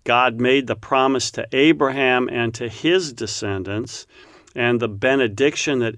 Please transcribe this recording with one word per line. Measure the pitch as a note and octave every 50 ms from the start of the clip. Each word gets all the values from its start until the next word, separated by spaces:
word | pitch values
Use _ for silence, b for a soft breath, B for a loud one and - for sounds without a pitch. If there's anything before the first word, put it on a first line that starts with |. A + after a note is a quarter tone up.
| -
God | B2+ A#2+ B2 B2+ B2+ A2+ A#2
made | B2 B2+ C3+ C#3 B2+ A#2
the | A2
promise | A2 - - C#3 C3 C3 C3+ C3+ B2+ - - -
to | A#2 A#2 -
Abraham | - C3 D3 D#3+ D#3+ C3 D3 C3+ C3+ C#3 C3+ B2+ B2+ B2+ B2+ A#2+
and | - A#2+ A#2 A#2 A2+
to | - B2 A2+
his | G#2+ - - D#3+ F3+ F#3+ E3+ D3 A#2
descendants, | - A2 G#2 - - G#2+ G2+ G2 F#2+ F2+ F#2+ G2+ G#2+ - - - - - b b b b b b b b b b
and | B2 A#2+ A#2+ A#2+ A2+
the | A#2+ A2
benediction | G2+ G2+ A#2+ C3 C3+ C#3 B2+ A2 G2 G#2+ C3+ D3+ D3 - - D#3 C#3 B2
that | A#2 A2+ A2+